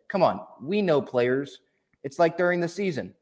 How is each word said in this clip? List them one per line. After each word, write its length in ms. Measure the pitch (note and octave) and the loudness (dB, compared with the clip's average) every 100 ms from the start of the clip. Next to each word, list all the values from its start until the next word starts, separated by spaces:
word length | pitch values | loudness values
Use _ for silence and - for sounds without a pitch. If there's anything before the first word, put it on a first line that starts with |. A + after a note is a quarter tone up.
| - | -6
come 160 | G3 | 2
on, 180 | C#3 G2 - - | 2 0 -10 -14
we 220 | C3+ G#3 | -4 0
know 180 | F#3 C#3+ | 2 2
players. 560 | - B2 B2 C3+ C#3 - _ _ _ _ | 2 0 2 0 -4 -14 _ _ _ _
It's 160 | C#3 - | -10 0
like 180 | E3+ E3+ | 0 2
during 220 | F3+ F3 | 0 2
the 80 | E3+ | -2
season 460 | G3 G3 B2+ F#2 - | -2 -4 -4 -8 -14